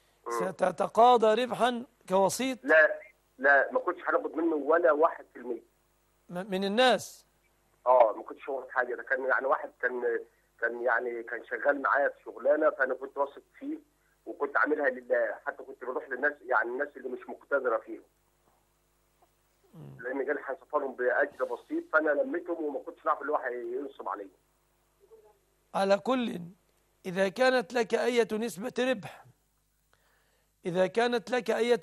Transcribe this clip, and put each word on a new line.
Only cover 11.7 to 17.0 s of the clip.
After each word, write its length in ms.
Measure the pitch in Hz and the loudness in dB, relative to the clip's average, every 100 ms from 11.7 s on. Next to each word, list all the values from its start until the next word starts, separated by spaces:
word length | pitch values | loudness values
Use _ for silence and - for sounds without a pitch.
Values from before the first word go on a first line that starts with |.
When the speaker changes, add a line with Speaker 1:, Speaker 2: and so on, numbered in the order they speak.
| 143 | 0
Speaker 1:
معايا 280 | 117 123 139 | 0 2 0
في 140 | - - | -2 -14
شغلانة، 440 | 107 123 151 156 | -4 0 4 2
فأنا 240 | 147 135 | 2 -2
كنت 240 | 127 135 139 | -2 -8 -6
واثق 260 | 139 - _ - | -6 -6 _ -14
فيه 180 | 269 320 - _ _ _ - | -10 -10 -12 _ _ _ -16
وكنت 320 | - 143 - | -8 -4 0
عاملها 320 | 131 147 139 | 0 2 0
لله. 460 | 127 123 123 113 98 - | -2 -2 0 0 -4 -8
حتى 180 | - | -10
كنت 220 | 131 - 123 | -16 -12 -8
بروح 240 | 127 - | -8 -6
للناس، 240 | 123 147 147 120 | -2 -2 -4 -2
يعني 240 | 117 113 | 0 0
الناس 180 | 127 147 | -4 -6
اللي 120 | - | -8